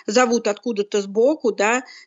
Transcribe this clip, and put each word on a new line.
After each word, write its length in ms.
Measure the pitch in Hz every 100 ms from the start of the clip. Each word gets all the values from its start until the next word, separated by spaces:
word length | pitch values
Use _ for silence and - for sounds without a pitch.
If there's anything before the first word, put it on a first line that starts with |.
| -
зовут 420 | 214 247 233 220
откуда-то 540 | 208 247 208 202 208
сбоку, 500 | 196 202 247 311 233
да, 320 | - 202 247 247 -